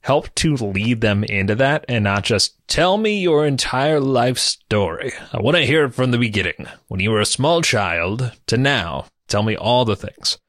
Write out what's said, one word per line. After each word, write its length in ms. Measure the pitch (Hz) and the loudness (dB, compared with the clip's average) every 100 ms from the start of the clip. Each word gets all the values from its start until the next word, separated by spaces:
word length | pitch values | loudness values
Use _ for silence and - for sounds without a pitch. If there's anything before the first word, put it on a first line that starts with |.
Help 320 | - 139 - - | 2 0 0 -2
to 200 | 160 139 | 0 0
lead 460 | 104 98 110 117 | -2 -2 -2 0
them 220 | 110 101 | 0 0
into 320 | 104 101 98 107 | 0 -2 0 2
that 280 | 135 151 - | 2 0 -2
and 140 | 120 | 0
not 200 | 101 101 | 0 0
just, 320 | - 107 - _ - | 0 0 0 _ -6
"Tell 300 | - 175 208 | 0 2 2
me 220 | 220 208 | 0 0
your 260 | 180 151 151 | 2 2 2
entire 540 | 135 - 127 147 151 | 0 -2 0 0 0
life 380 | 135 127 123 123 | 2 2 2 0
story. 720 | - - _ 104 92 80 - - - | -2 -4 _ 0 0 -2 -8 -10 -8
I 80 | - | -2
want 160 | 107 170 | 2 2
to 80 | 127 | 2
hear 200 | 156 143 | 2 2
it 100 | 123 | 0
from 160 | 127 | 0
the 80 | 120 | 2
beginning, 480 | 120 104 90 - - - _ | 0 0 -4 -6 -14 -18 _
when 120 | 95 | -2
you 100 | 101 | 0
were 100 | 107 | 2
a 60 | 101 | 0
small 360 | - 143 170 | 0 2 2
child 680 | 160 113 95 85 87 113 123 - - | 2 0 0 -2 -2 -4 -6 -8 -2
to 120 | 113 | 0
now. 500 | 139 135 85 67 - _ - | 2 0 -2 -6 -10 _ -4
Tell 140 | 104 | -2
me 160 | 110 110 | 0 -2
all 260 | 104 123 | 2 2
the 120 | 113 101 | 2 -2
things." 420 | - - - - | -6 -8 -6 -6